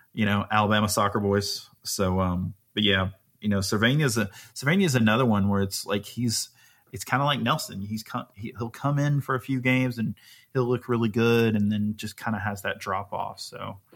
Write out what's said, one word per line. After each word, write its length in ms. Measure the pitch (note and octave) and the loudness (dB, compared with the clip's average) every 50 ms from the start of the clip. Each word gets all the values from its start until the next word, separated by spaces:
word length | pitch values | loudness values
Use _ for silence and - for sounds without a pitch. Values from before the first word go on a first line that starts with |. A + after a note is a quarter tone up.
| _ _ | _ _
you 140 | - - G#2+ | -2 0 2
know, 200 | G2+ G#2 G2+ - - | 2 2 0 0 -2
Alabama 400 | G#2+ G#2+ G#2 G2+ G#2+ G#2 G#2+ G2+ | -4 -2 0 2 2 2 2 2
soccer 300 | - A2+ G#2 G2+ - A2 | 0 0 0 0 0 0
boys. 500 | G2+ G2+ G2+ G2+ G2+ - - - - - _ _ | 0 2 0 0 0 -2 -8 -10 -12 -18 _ _
So, 380 | - - - - F#2+ F#2 F#2 F#2+ | -12 -8 -4 -2 0 0 2 0
um, 340 | F#2 F2+ F2+ F2+ F#2+ G2+ G2 _ _ _ - | 0 0 -2 -2 -4 -6 -8 _ _ _ -4
but 100 | G#2+ G#2 | -2 0
yeah, 240 | G2+ G2 F#2+ F#2+ F#2+ - _ _ _ _ - | 2 2 2 0 -2 -6 _ _ _ _ -6
you 80 | - G#2 | -2 0
know, 120 | G#2 G2 | 0 0
Cervania 460 | F#2+ - A2+ G#2 A2+ A#2+ C#3 D3+ D#3 | 0 0 0 2 2 2 2 2 2
is 100 | C3 G#2+ | 2 2
a, 140 | A#2 G2+ G2 - - - - | 0 -2 -2 -6 -16 -20 -16
Cervania 340 | - - C3 C#3+ F3 G3 G3 | -10 -4 0 2 2 4 4
is 80 | D#3+ B2+ | 4 4
another 320 | B2 A2+ A2 G#2+ B2 C3+ | 4 4 4 4 4 4
one 220 | A#2 G#2+ G2+ G2 G2+ | 4 4 4 2 2
where 140 | G2+ G2 | 2 2
it's 220 | G2 G2 - - - | 0 -2 -4 -8 -4
like, 200 | - G#2 G2+ G2+ | -4 -4 -4 -4
he's, 460 | - - A#2 B2 A#2 G#2+ - - - _ _ - - _ _ _ - | -6 -6 -4 -2 -2 -2 -2 -6 -8 _ _ -20 -20 _ _ _ -14
it's 100 | - - | -14 -10
kinda 220 | - - B2 C3 C#3+ | -4 -2 0 0 2
like 160 | D3 C#3 A#2+ | 0 0 0
Nelson. 400 | A2+ A#2+ B2+ B2+ - - - G2 | 2 0 0 0 -2 -8 -8 -8
He's 240 | G2 G#2 A2 G#2+ - | -6 -6 -6 -8 -8
co-, 240 | - - A#2+ - - - | -8 -8 -8 -8 -10 -14
he, 180 | G2+ G2+ - - | -12 -12 -10 -8
he'll 140 | - A#2+ A#2 | -8 -8 -8
come 300 | - - - C#3+ D3 C#3+ | -6 -4 -2 0 2 2
in 200 | C#3+ D3 C#3+ C#3+ | 2 2 2 0
for 140 | - - C3+ | 0 0 -2
a 60 | B2 | -2
few 200 | - - C3+ B2+ | -2 -2 -2 0
games 380 | A#2+ B2+ B2+ C3 B2+ B2+ A2+ A2+ | 2 4 4 4 2 0 0 -2
and 160 | A2 A2+ G#2+ _ - - - - - _ | -2 -4 -4 _ -14 -20 -20 -20 -12 _
he'll 140 | - C3+ B2 | 0 0 2
look 220 | A#2+ B2+ A#2 - - | 2 0 0 0 0
really 200 | A#2+ A2+ A#2 A2 | 0 2 2 2
good 480 | G2+ A#2 A#2 A#2 A#2 A#2 A2+ A2+ G#2+ | 2 4 4 6 6 6 4 4 4
and 160 | G#2 G#2 G#2 | 2 2 2
then 220 | G#2+ G#2 G#2 G#2+ G#2 | 2 0 0 -2 -2
just 200 | - - A2 - | -4 -8 -10 -10
kinda 220 | - - A#2 A2 G2 | -6 -4 -4 -4 -2
has 240 | F#2+ G#2+ G2+ G2 | -4 -4 -6 -4
that 160 | - G#2 F#2+ - | -4 -6 -6 -4
drop 340 | - G2+ F#2+ G2 G2 - | -4 -4 -4 -4 -4 -6
off. 280 | - - - G#2+ - - | -6 -6 -6 -8 -8 -12
So 400 | - - - - G2+ G2+ G2 G2 _ _ - | -14 -14 -12 -12 -10 -10 -12 -14 _ _ -20